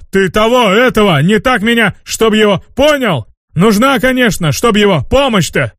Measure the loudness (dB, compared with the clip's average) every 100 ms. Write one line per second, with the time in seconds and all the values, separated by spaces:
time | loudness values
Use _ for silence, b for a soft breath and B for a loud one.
0 | -4 -2 -2 0 0 2 2 2 0 2
1 | 0 2 0 0 0 -2 0 0 -2 -4
2 | -10 -4 0 2 0 0 b -2 0 0
3 | -2 -4 -8 _ _ 0 0 2 0 0
4 | 0 0 0 0 -2 0 0 2 2 0
5 | 0 0 0 0 -2 -4 -6